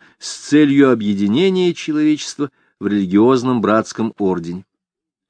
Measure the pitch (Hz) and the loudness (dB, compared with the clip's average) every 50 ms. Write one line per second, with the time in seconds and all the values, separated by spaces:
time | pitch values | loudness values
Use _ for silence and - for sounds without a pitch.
0 | _ _ _ _ - - - - - - 143 151 151 139 139 139 143 131 123 113 | _ _ _ _ -16 -16 -16 -16 -4 0 2 4 4 4 4 4 4 4 4 2
1 | 104 104 101 98 101 101 107 143 185 190 185 185 180 175 165 - - - 151 151 | 0 -2 -2 0 0 0 0 2 0 0 0 0 0 0 -2 -4 -6 -6 -2 0
2 | 151 156 151 147 - - - - 143 135 - _ _ _ _ _ 98 98 104 101 | 0 0 0 -2 -4 -10 -8 -8 -8 -8 -10 _ _ _ _ _ -4 -2 -2 -2
3 | 98 87 92 101 110 127 135 127 117 131 127 117 101 101 107 113 104 - - - | 0 0 2 4 4 4 4 2 0 -2 -2 0 0 0 0 0 0 -4 -6 -6
4 | 110 110 - - 101 95 90 87 82 85 87 92 92 _ _ _ _ _ _ _ | -6 -6 -6 -4 -4 -2 -2 -4 -6 -8 -12 -12 -14 _ _ _ _ _ _ _
5 | _ _ _ _ _ _ | _ _ _ _ _ _